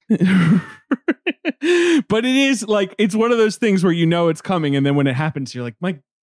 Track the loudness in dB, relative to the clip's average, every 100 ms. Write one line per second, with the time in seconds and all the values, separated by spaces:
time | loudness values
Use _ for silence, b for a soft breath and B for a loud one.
0 | -4 0 2 2 2 2 -2 -18 -8 -6
1 | -4 -6 -8 -8 -8 -4 0 2 2 0
2 | 0 -2 0 2 2 0 0 -2 -2 -2
3 | -2 0 0 2 0 0 0 2 2 2
4 | 2 2 0 -2 -4 -2 0 0 0 2
5 | 0 0 -4 -6 -10 -10 -12 -8 -8 -8
6 | _ _